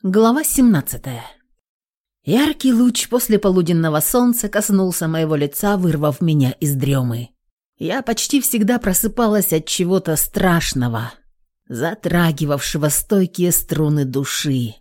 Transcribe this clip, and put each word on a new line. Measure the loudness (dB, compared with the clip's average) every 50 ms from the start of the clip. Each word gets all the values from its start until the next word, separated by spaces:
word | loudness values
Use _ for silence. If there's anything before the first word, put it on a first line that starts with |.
| -2
Глава | 2 2 4 4 4 4 2 -2
семнадцатая. | -2 2 4 4 4 4 4 0 -4 -10 -10 -10 -10 -12 -12 -14 -18 -20 _ _ _ _ _ _ _ _ _ _ _ _ _ _ _ _ _ _
Яркий | 0 2 2 2 2 -2 0 0 2 2
луч | 4 2 2 2 -2 -4 -2
после | -2 -2 2 2 2 2
полуденного | 2 2 2 2 2 2 2 2 2 2 0 0
солнца | -2 0 2 2 2 2 2 0 -4 -4
коснулся | -4 -4 0 2 2 2 2 0 -2 -2 -4 -2
моего | 0 0 0 0 0
лица, | 0 0 -2 -4 -2 -2 0 0 2
вырвав | 2 0 0 2 0 -2 0 0
меня | 0 2 2 4 2 2 0 _
из | -4 -2 -2
дремы. | -2 -2 -2 0 0 -2 -2 -4 -6 -8 -12 _ _ _ _ _ _ _ _ _ _
Я | -6 -6 -4 -4
почти | -4 -4 -4 -4 -2 0 0 0
всегда | 0 0 0 0 0 2 0 0
просыпалась | 0 0 0 0 -2 -2 -2 0 0 2 2 2 0 0 -2
от | -2 -2
чего-то | -4 -4 -2 0 0 0 -2 0 -2 -2
страшного, | -2 -4 -4 -2 0 0 2 2 2 0 -2 -2 -2 -2 -2 -4 -6 -8 -8 -12 _ _ _ _ _ _ _ _ _ _ _
затрагивавшего | -6 -4 -4 -4 -6 -6 -4 -2 0 2 2 2 0 0 -2 -2 -2 -2 -4 -4 -4 -2 0 0
стойкие | -2 -2 -2 _ 2 2 2 0 0 -2 0 0
струны | 0 -2 -2 -4 -2 0 2 2 2 0 0
души. | 0 -2 -4 -4 -4 -6 -4 -2 -2 -2 -2 -2 -4 -8 _